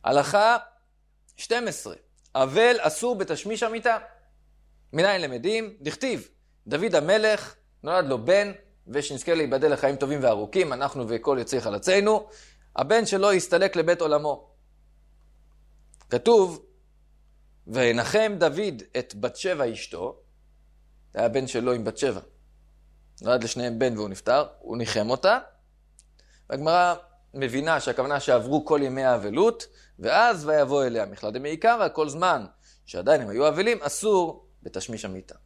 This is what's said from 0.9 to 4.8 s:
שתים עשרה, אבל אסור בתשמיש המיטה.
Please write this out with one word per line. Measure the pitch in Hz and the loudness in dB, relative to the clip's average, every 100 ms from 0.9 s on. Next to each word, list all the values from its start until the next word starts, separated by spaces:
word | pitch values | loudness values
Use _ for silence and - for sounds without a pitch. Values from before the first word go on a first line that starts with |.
| _ _ _ _ - | _ _ _ _ -18
שתים | - 233 226 | -4 -4 -4
עשרה, | - 107 - _ _ _ 127 | -8 -14 -16 _ _ _ -2
אבל | 135 156 240 233 | 0 4 4 4
אסור | 160 - 240 220 | 0 -2 -4 -2
בתשמיש | 196 151 202 220 | -4 -6 -6 -4
המיטה. | 226 226 240 220 - - _ _ _ _ _ _ | -4 -2 0 -2 -4 -20 _ _ _ _ _ _